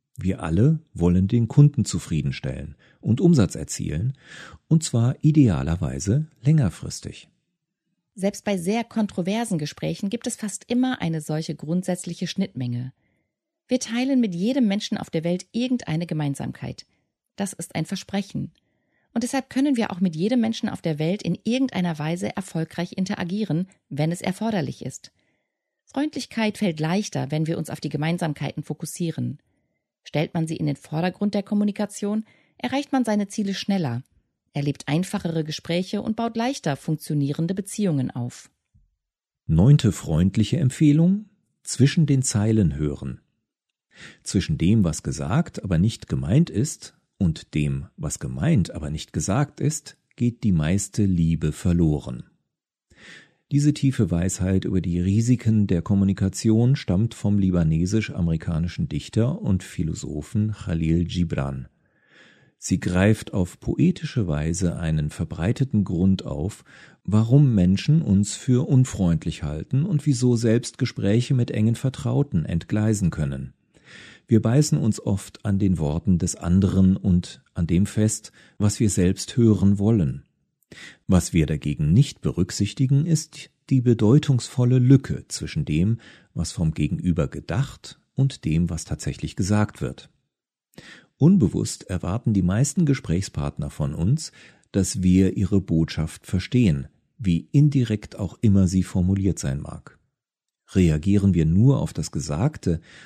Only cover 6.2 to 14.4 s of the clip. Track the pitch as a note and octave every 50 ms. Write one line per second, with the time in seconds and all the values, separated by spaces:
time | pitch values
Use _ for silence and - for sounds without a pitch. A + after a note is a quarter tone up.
6.2 | D#3 - _ _ - C#3 D#3+ D#3 B2 F2 - - - F2 - - - - - -
7.2 | - _ _ _ _ _ _ _ _ _ _ _ _ _ _ _ _ _ _ G#3
8.2 | F3+ G3+ G#3 - - G#3+ G3+ F#3 E3 F3+ G#3+ A#3 A3+ - - A3+ A3 G3+ - -
9.2 | E3+ F#3 G3+ A3+ A#3+ A3 F#3+ D#3 D3 D3+ - - - D#3 E3 - - G3 A#3+ A#3
10.2 | - B3 - - - G3+ - - - _ A#3+ B3 B3+ C4 B3 - - E3 D#3+ D#3
11.2 | D3+ - D#3 D#3 D#3+ - D3+ - - D3 E3+ F3+ F3+ - F3+ F3 - F3 E3+ -
12.2 | F#3 E3 - - F#3+ - - C3+ B2+ A#2+ A#2+ A#2+ B2+ C3 - _ _ _ _ _
13.2 | _ _ _ _ _ _ _ _ _ _ B3+ B3+ - - A3+ A#3+ C4 C4+ C#4 B3+
14.2 | A#3 G3+ E3+ E3+